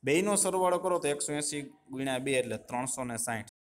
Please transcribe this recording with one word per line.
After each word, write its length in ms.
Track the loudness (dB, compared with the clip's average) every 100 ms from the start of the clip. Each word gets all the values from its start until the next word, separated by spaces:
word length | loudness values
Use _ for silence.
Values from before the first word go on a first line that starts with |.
બેયનો 320 | 2 4 4 2
સરવાળો 420 | 2 4 4 4
કરો 200 | 2 0
તો 100 | 0
એકસો 240 | -2 -2
એંસી 300 | -4 -4 -6
ગુણ્યા 560 | -8 -14 -12 -6 -4 -2
બે 140 | 0
એટલે 260 | 0 0 -4
ત્રણસો 460 | -6 -4 -4 -4
ને 120 | -6 -4
સાઠ. 320 | -4 -6 -8 -18